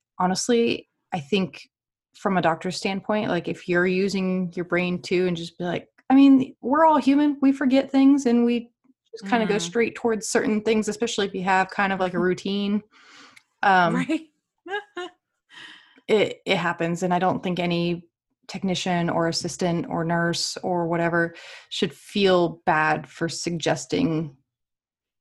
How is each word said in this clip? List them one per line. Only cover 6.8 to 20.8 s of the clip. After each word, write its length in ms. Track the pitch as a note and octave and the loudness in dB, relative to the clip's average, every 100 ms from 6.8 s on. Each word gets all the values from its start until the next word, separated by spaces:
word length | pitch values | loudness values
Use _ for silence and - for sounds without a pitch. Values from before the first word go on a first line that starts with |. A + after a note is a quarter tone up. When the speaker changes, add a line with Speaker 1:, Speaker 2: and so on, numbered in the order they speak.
| D#4+ | 4
Speaker 1:
all 120 | D4+ | 4
human. 400 | C4+ C#4+ D4 C#4 | 4 4 2 2
We 100 | C4+ | 2
forget 360 | C#4 C4+ C4+ C4+ | 2 2 2 2
things 360 | C4+ C4+ C#4+ B3+ | 4 6 6 4
and 160 | A#3+ A#3+ | 4 4
we 240 | A#3+ A#3 _ _ _ _ | 0 -4 _ _ _ _
just 160 | - G3 | -16 -2
kinda 180 | A#3 G#3+ | 0 2
go 80 | B3+ | 0
Speaker 2:
Mm-hmm. 40 | |
Speaker 1:
straight 320 | F3 A#3 A3+ - | -2 0 -2 -2
towards 320 | A#3 A3 - | -2 -2 -2
certain 320 | A#3 - G#3+ | -2 0 0
things, 260 | A3 A3 G#3 | 0 0 -2
especially 360 | G#3 A#3 - G3+ | -4 -4 -2 -4
if 80 | |
you 100 | F#3+ | -2
have 280 | F#3 F#3+ F#3 | 0 2 0
kind 200 | - G3 | -2 -2
of, 60 | F#3+ | 0
like, 120 | F#3 | -2
a 60 | F3+ | 0
Speaker 2:
<laughs> 100 | F3+ | 0
Speaker 1:
routine. 540 | F3+ G3 G3+ G3+ G#3 - _ - - - - _ _ | 0 -4 -4 -2 -2 -4 _ -20 -20 -20 -20 _ _
Um, 320 | - F#3 E3+ E3+ | 2 4 4 0
Speaker 2:
Right. 320 | E3 D#4+ - _ _ _ E4+ | -2 -4 -6 _ _ _ -10
<laughs> 420 | G4+ - F4 F4+ - _ _ _ - - - _ _ - | -10 -10 -14 -14 -16 _ _ _ -20 -20 -20 _ _ 0
Speaker 1:
it, 340 | G#3+ D#3 - - | 2 2 -2 -2
it 120 | F#3 | -2
happens. 440 | E3+ E3+ E3 E3+ | -2 -2 -4 -2
And 120 | F#3 | -2
I 40 | F3+ | 0
don't 220 | F#3 - | 0 -2
think 180 | F#3 F3 | -4 -4
any 480 | F3 E3+ E3+ E3+ - _ _ _ - | -2 0 -2 -4 -8 _ _ _ -16
technician 600 | - F#3+ F3 F#3+ F3 E3+ | -8 -4 -4 -2 -2 0
or 180 | E3+ E3 | 0 -2
assistant 600 | E3 F3 - F3+ E3 - | -2 -6 -4 -2 -2 -4
or 140 | E3+ | -4
nurse 540 | E3 E3+ E3+ D#3+ - - | -2 0 0 -2 -6 -6
or 300 | F#3+ F3 | -4 -2